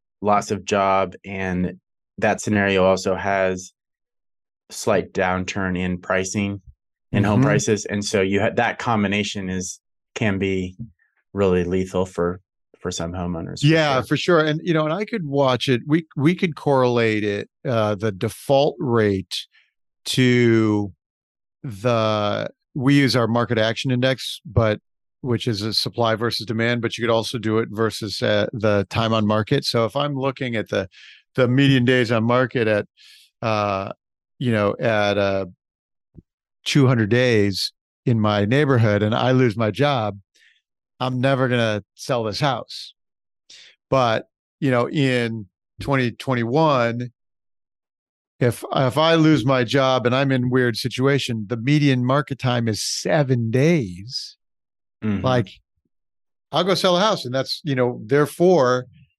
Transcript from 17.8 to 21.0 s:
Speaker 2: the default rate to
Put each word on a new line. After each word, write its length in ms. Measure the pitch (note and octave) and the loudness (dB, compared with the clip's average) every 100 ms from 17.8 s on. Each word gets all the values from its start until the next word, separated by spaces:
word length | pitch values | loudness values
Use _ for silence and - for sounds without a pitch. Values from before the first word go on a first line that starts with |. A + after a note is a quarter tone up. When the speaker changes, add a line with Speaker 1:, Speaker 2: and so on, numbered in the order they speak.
| G#2+ | 0
Speaker 2:
the 160 | G#2 A2 | 0 -4
default 640 | F#2+ A2 - - C#3 C#3+ - | -4 -6 -6 0 2 2 -2
rate 640 | C#3+ A#2 G#2+ F#2+ F2+ - - _ _ _ _ _ - | -2 2 2 0 -4 -10 -12 _ _ _ _ _ -6
to 840 | - B2+ B2 A#2+ A2+ A2 G#2 G#2 - | 2 4 4 4 4 2 0 -2 -10